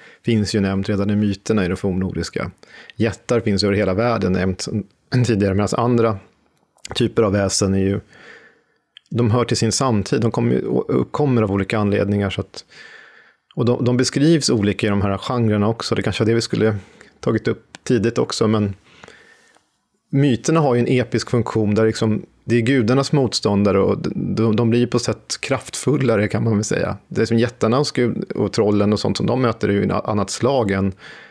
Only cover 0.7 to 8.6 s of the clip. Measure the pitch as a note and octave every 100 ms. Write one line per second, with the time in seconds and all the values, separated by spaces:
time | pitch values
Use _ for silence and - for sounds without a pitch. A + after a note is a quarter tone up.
0.7 | F#2+ F#2+ G2+ G2+ G#2 G#2 G2 - A2 F2+
1.7 | F#2+ G2+ F#2 F#2 - E2+ - F2+ - -
2.7 | - - - A2 F#2+ - A#2+ A2 G2 G2+
3.7 | G2+ G2 F#2+ A#2+ A2+ G2 F#2 F#2 F#2 -
4.7 | G#2+ - _ _ B2 B2 G#2+ G2+ F#2+ G#2
5.7 | - A#2+ A#2+ A2+ G#2 - _ _ _ _
6.7 | _ - - A#2 G#2 G#2+ G2+ G2 - G2
7.7 | G2 G2 G2+ - - - - - _